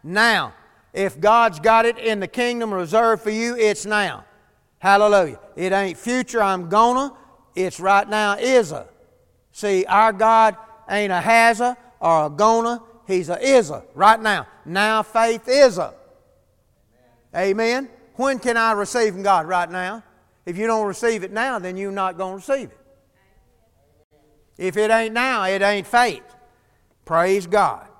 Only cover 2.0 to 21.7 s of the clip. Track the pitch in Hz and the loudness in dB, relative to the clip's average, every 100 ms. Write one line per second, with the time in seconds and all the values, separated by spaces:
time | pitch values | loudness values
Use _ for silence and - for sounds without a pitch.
2 | 226 214 190 - 240 240 226 190 170 214 | -4 -4 -6 -4 -4 -4 -6 -6 0 2
3 | 226 220 214 214 233 240 214 208 196 208 | 2 0 -2 -4 -4 0 0 0 -4 -2
4 | 190 110 - _ _ _ _ _ 185 196 | -2 -8 -18 _ _ _ _ _ 2 4
5 | 208 202 160 113 - - 185 190 196 165 | 6 4 2 -6 -18 -8 -2 -2 -2 -6
6 | 233 247 - 233 196 185 170 208 233 254 | -4 -4 -4 -2 -2 -2 0 2 2 0
7 | 277 269 _ _ _ - 185 - 190 196 | -4 -10 _ _ _ -6 -6 -4 0 2
8 | 208 214 208 202 240 254 175 156 - _ | 2 -2 -2 -2 2 2 0 -8 -16 _
9 | _ _ _ _ _ - 208 190 185 196 | _ _ _ _ _ -8 -2 -2 2 2
10 | 220 196 220 226 220 - - - - 202 | 2 2 2 4 4 0 -20 -20 -6 -4
11 | 202 180 208 226 233 220 247 247 _ _ | -2 -2 2 4 4 2 -2 -4 _ _
12 | 165 160 151 147 214 226 233 240 - _ | 2 2 0 2 2 4 0 -6 -12 _
13 | - 185 160 170 262 262 160 131 - 135 | -4 -2 -2 -4 2 2 2 -8 -14 2
14 | 196 226 220 190 131 _ 151 185 214 220 | 4 4 0 -2 -4 _ -6 -2 0 0
15 | 214 226 226 226 - 269 269 180 156 - | -2 0 0 0 0 4 4 4 -8 -10
16 | _ _ _ _ _ _ _ _ _ _ | _ _ _ _ _ _ _ _ _ _
17 | _ _ _ 165 196 202 226 254 269 - | _ _ _ -4 -2 0 -2 -2 -6 -18
18 | _ - 269 262 247 233 226 208 202 247 | _ -4 -4 -2 -2 0 0 0 -2 -2
19 | 220 185 196 185 160 180 170 185 180 226 | -2 -2 0 0 0 -4 -4 -6 -8 -10
20 | _ _ _ _ - 175 226 220 208 185 | _ _ _ _ -12 -6 -2 -2 -2 -2
21 | 233 220 185 208 262 233 180 | -4 -4 -6 -6 -4 -6 -8